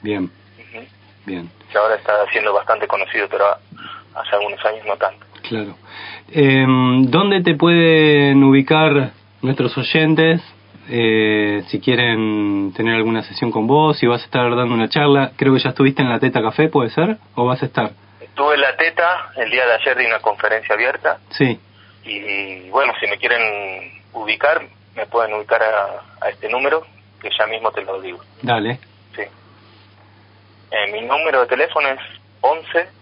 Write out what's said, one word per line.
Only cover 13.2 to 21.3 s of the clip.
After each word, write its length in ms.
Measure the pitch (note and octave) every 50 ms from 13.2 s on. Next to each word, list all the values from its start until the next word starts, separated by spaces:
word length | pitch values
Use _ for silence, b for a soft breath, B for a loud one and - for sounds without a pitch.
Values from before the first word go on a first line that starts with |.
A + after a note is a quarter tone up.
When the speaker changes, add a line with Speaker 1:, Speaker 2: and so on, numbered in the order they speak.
| G#2+
Speaker 1:
sesión 280 | - - - - A#2+
con 140 | A2 A2+ A2
vos, 320 | A2+ C3+ D3+ D#3 D#3 D3+ -
si 80 | -
vas 160 | A#2+ A#2+ A#2
a 40 | -
estar 300 | - - C3 B2 A#2+ A#2+
dando 200 | A#2+ B2+ A#2 A#2+
una 140 | A2+ A2+ A2
charla? 420 | - D3+ D3 C#3+ C#3+ C#3 C3+ C3 -
Creo 180 | - C#3 C3+ C3+
que 40 | C3
ya 80 | - C3
estuviste 340 | C3 - C#3 C3+ C3+ - C#3+
en 60 | B2+
La 100 | A#2+ A2
Teta 220 | C3 B2 - C3
Café, 260 | A2 A2 G#2+ - D#3 D#3+
¿puede 220 | D#3+ D3 B2+ A2
ser? 260 | - - E3 G3+ A3 - _ _ _
¿O 120 | - B2
vas 180 | B2 B2+ - -
a 20 |
estar? 260 | C3+ _ - A2+ G#2 - _ _ _ _ _
Speaker 2:
Estuve 340 | - - _ - C#3+ D3 D3+
en 60 | C#3+
La 140 | C#3 C3+ B2+
Teta, 560 | - D#3+ E3 D#3+ - E3+ E3+ F3+ E3+ - - - C3+
el 120 | A#2+ A2
día 160 | A2 B2+ B2+
de 80 | A#2+ A#2
ayer 240 | A2 - C#3 B2+ B2
di 80 | B2+
una 140 | A#2 A2+ G#2+
conferencia 560 | - A2 G#2 G2+ - G#2+ A2 A2 A2 - G#2+
abierta. 420 | G#2+ A#2 B2+ C#3 C3+ - D#3+ - - _
Speaker 1:
Sí. 300 | _